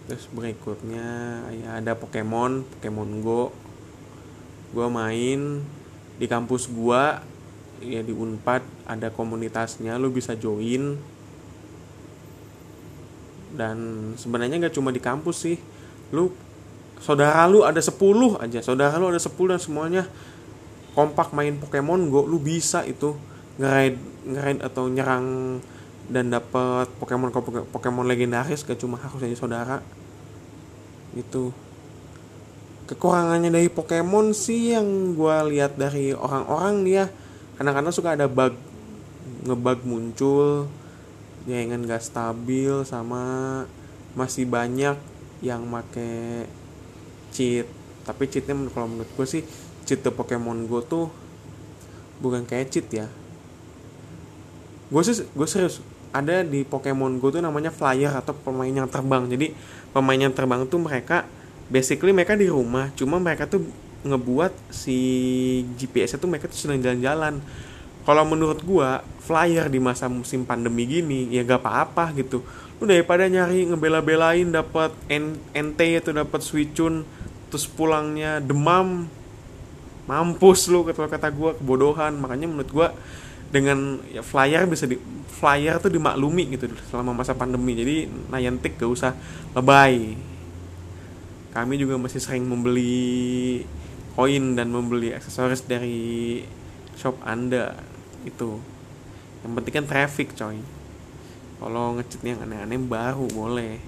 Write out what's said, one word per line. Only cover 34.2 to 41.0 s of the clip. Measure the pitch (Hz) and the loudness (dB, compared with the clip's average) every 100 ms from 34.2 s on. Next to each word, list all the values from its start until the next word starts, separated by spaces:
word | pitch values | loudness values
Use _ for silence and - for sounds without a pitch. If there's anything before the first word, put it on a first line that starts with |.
| 214 208 | 4 2
sih | - 233 233 226 | 0 0 2 2
yang | 202 196 185 165 | 2 0 0 2
gua | 156 156 | 4 4
lihat | 151 143 143 143 | 2 2 0 0
dari | 139 143 135 | -2 0 0
orang-orang | 139 135 135 - 151 190 208 | 0 -2 -2 0 0 2 2
nih | 185 190 | 4 4
ya, | 190 - - - - - | 2 -4 -18 -18 -20 -2
kadang-kadang | 139 139 156 175 | 0 2 0 0
suka | 170 | 0
ada | 151 139 | 2 2
bug, | 127 131 120 - - - - - - - - 127 | 4 2 2 -16 -18 -18 -18 -18 -16 -14 -10 -4
ngebug | 120 123 127 123 | 0 2 0 -2
muncul, | 117 117 113 135 139 147 147 143 - - - | -4 -4 0 4 6 4 2 -2 -10 -18 -20